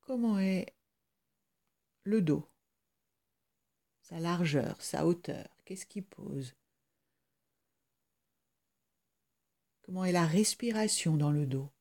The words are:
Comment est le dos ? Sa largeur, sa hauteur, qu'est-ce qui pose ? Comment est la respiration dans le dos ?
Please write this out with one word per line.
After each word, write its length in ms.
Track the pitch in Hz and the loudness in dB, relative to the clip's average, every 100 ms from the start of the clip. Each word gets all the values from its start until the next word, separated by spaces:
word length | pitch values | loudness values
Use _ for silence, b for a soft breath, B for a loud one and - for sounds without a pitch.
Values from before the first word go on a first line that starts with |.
| - | -6
Comment 320 | 262 233 202 | 0 2 2
est 340 | 190 190 - _ _ _ _ _ _ _ _ _ _ _ _ _ | 2 0 -2 _ _ _ _ _ _ _ _ _ _ _ _ _
le 180 | - 220 | 0 2
dos ? 260 | 165 147 - _ _ _ _ _ _ _ _ _ _ _ _ _ _ _ | 4 0 -2 _ _ _ _ _ _ _ _ _ _ _ _ _ _ _
Sa 180 | - 170 | -14 -6
largeur, 600 | 170 175 170 143 - - | -4 0 2 2 0 -6
sa 240 | - 143 | -8 -2
hauteur, 440 | 160 175 - - - _ | 0 0 -4 -10 -12 _
qu'est-ce 200 | - 190 | -16 -14
qui 160 | - 208 | -12 -12
pose ? 540 | 190 - 202 139 127 - _ _ _ _ _ _ _ _ _ _ _ _ _ _ _ _ _ _ _ _ _ _ _ _ _ _ _ _ _ _ _ _ | -12 -14 -10 -8 -8 -14 _ _ _ _ _ _ _ _ _ _ _ _ _ _ _ _ _ _ _ _ _ _ _ _ _ _ _ _ _ _ _ _
Comment 220 | - 185 | -12 -4
est 80 | 185 | 0
la 120 | 175 | 2
respiration 920 | 165 170 214 - 240 220 214 - 165 156 | 4 4 2 0 -2 0 0 0 2 2
dans 160 | 147 | 2
le 120 | 147 | 2
dos ? 280 | 143 135 139 _ | 0 -2 -6 _